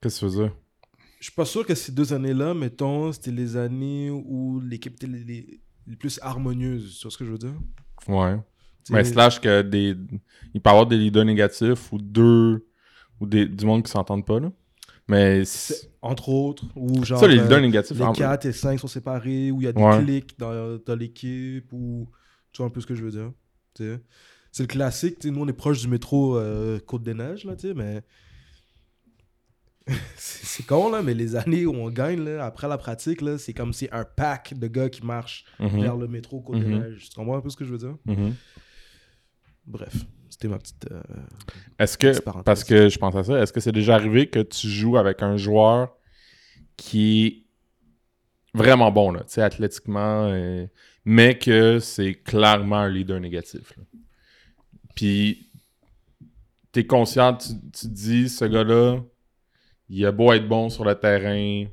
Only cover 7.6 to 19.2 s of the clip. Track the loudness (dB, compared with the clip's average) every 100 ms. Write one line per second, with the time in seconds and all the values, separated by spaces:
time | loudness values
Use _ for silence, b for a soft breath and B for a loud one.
7.6 | -12 -14 -20 -20 -4 0 0 -2 -8 _
8.6 | _ _ -2 2 2 6 6 6 2 2
9.6 | 4 0 0 -2 -8 -12 _ b b 0
10.6 | 8 8 8 4 4 4 4 4 2 2
11.6 | 0 0 -4 -10 -4 6 8 8 6 2
12.6 | -4 b b b b _ -2 0 0 0
13.6 | 0 0 0 -4 -4 -6 -2 -2 -4 -10
14.6 | _ _ b b _ 4 6 4 0 -6
15.6 | -8 -10 -12 _ -8 -8 -4 -2 -2 -6
16.6 | -12 -10 -2 -2 0 6 8 8 8 6
17.6 | 6 2 0 -2 0 0 0 -2 -4 -6
18.6 | -4 -4 -6 -12 -8 -8